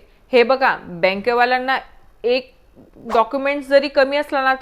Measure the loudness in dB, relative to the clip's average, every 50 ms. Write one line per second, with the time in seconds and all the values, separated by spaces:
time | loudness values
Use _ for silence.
0 | -16 _ _ _ _ _ 2 2 4 4 2 2 0 0 0 -2 -6 -14 -4 -2
1 | 0 0 0 -2 -2 -2 0 2 2 2 0 -2 -2 -2 -4 -4 -6 -10 -18 -20
2 | -20 -20 _ _ -4 -2 -2 -2 -2 -6 _ _ _ _ _ -20 -20 -20 _ -20
3 | -8 -2 0 0 0 0 -2 -4 -4 -4 -4 -6 -2 2 2 2 2 2 2 0
4 | 0 2 0 -2 -4 -2 -4 -2 0 0 0 0